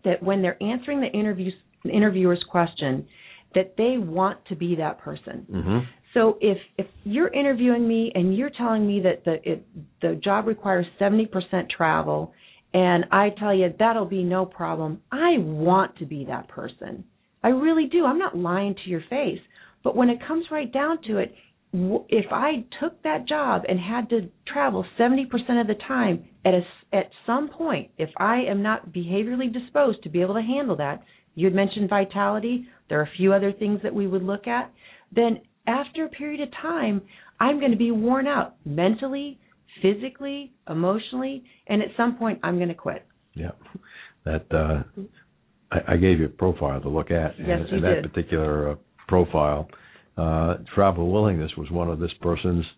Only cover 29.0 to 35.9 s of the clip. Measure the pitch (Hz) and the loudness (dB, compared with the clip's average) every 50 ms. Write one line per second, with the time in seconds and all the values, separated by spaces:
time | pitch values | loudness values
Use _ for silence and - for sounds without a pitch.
29 | 170 170 185 202 220 233 247 247 262 247 220 254 247 - _ 294 285 254 208 - | -4 -2 -2 -2 -2 -2 -2 -2 -2 -2 -4 -4 -8 -2 _ 2 4 4 2 -2
30 | - 160 151 175 180 185 202 226 220 226 254 285 285 240 175 147 147 139 151 - | -8 -2 0 0 2 2 0 -2 -2 0 -2 -2 0 -2 -2 -2 -2 -4 -4 -6
31 | - _ _ _ _ _ _ 160 170 190 175 196 196 196 - 214 202 185 202 202 | -12 _ _ _ _ _ _ 0 2 2 4 2 0 0 0 -2 -2 2 2 0
32 | 196 196 190 196 202 202 208 214 202 233 247 247 247 - - _ _ _ 151 147 | 0 0 -2 -2 -2 0 -2 -2 -2 -2 -4 -4 -6 -10 -20 _ _ _ -2 -2
33 | 151 151 - - 180 190 196 196 202 196 196 202 220 202 208 196 208 185 - 208 | -2 -2 -2 2 4 4 4 4 2 0 -2 -2 -2 -2 -2 -2 -2 -4 -2 -2
34 | 196 190 185 190 185 185 202 202 - 240 240 240 - - _ _ - - - - | -2 0 -2 -2 -2 -2 -6 -6 -4 -4 -4 -4 -4 -6 _ _ -20 -20 -20 -20
35 | _ _ - 226 233 233 220 220 - _ _ _ _ - 233 262 285 - | _ _ 2 2 2 2 2 -2 -6 _ _ _ _ -2 -2 -2 -2 -4